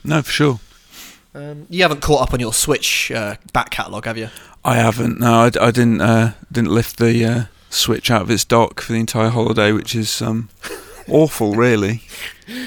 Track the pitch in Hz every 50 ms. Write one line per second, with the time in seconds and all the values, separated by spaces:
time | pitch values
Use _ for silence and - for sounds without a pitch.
0 | - 143 156 160 135 - - - 147 147 127 110 - - _ _ _ _ - -
1 | - - - _ _ _ - 135 147 147 147 147 151 - 170 175 185 165 151 143
2 | - - 151 139 127 120 - 123 123 113 107 - - - 143 - - - - -
3 | - - 123 120 107 104 120 - - - - 127 117 - - - 113 - 95 104
4 | - - 110 113 110 117 - - - - - - - - 123 120 113 117 117 123
5 | 120 120 - - 120 120 117 117 117 120 117 - - 120 113 123 123 117 113 90
6 | 85 110 113 113 113 117 107 - - - - 117 117 80 90 117 113 - - -
7 | 117 117 117 117 113 113 117 120 113 98 - _ _ - - - - - 113 -
8 | - - 123 107 92 107 117 95 - - 123 117 113 - - - - - 117 113
9 | 113 110 - 117 110 113 120 120 113 117 113 110 107 104 107 104 - - - 117
10 | 107 104 - - 117 117 113 113 117 110 _ _ - - - - - - - -
11 | - - - 147 160 151 - - 226 208 101 113 120 247 117 107 101 98 113 117
12 | - - - - - - - - - - 226 254 254